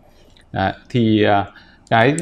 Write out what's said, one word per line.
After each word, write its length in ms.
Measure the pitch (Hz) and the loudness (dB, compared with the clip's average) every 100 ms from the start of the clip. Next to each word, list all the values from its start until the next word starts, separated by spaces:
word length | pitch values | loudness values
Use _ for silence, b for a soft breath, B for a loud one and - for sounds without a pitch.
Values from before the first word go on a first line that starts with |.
| b b b b _ | b b b b _
Đấy, 200 | 101 95 - - | -6 -6 -8 -6
thì, 320 | 123 110 107 | -2 0 2
ờ, 220 | 104 101 92 B B B _ | 2 0 -4 B B B _
cái, 240 | 113 127 160 | 0 2 0